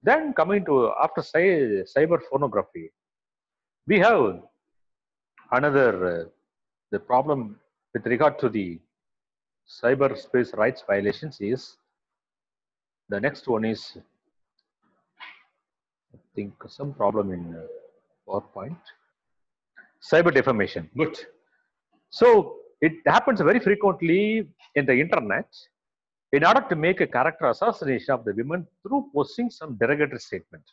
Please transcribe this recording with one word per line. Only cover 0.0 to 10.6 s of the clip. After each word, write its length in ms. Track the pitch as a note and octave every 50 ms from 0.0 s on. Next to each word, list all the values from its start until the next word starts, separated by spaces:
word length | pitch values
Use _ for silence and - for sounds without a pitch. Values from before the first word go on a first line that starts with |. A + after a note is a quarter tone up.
Then 300 | - F#3 B3+ D#4+ D#4+ D4 B3+
coming 300 | - D#3+ F3 G3+ G#3 F3+
to, 260 | D#3+ C#3+ C3 A#2+ A2 G#2+ -
after 180 | C#3+ D#3+ - -
cy-, 640 | D3 - - D#3+ F3 G3 F#3 D#3 C3+ A2+ G#2 G2 F2+ - -
cyber 260 | C#3 D3+ D#3+ E3+ D#3+ - -
pornography, 640 | C3+ C#3 C#3+ B2+ G#2 G#2 F#2 _ _ F2 E2 D#2+ _ _ _ _ _ _ _ _ _ _ _ _ _ _ _ _ _ _ _ -
we 100 | G3+ G3
have 420 | F3+ A3+ A#3 F#3 C3 G2+ F2 E2+ - _ _ _ _ _ _ _ _ _ _ _ _ _ _ _ _ _ _ _ _ _
another, 400 | B2 B2+ C#3 D3 C#3 C#3 C3+ A#2 G2+ F2+ F2+
uh, 180 | F2+ E2+ E2 E2 - _ _ _ _ _ _ _ _ _ _ _ _
the 80 | - G2+
problem 580 | - - B2 B2+ C3+ D3 D3 C3+ A#2 G#2 G#2 _ _ _ _ _ _ _
with 140 | _ A#2+ -
regard 320 | A2+ B2 A2+ D#3 D3 - -
to 100 | - A#2+
the 300 | A2 A2 F#2+ F2+ E2+ E2 _ _ _ _ _ _ _ _ _ _ _ _ _ _ _ _ _ _ - -
cyberspace 760 | - A#2+ C3+ C3 C#3 C3+ - - - - - B2+ A#2+ - -
rights 280 | G#2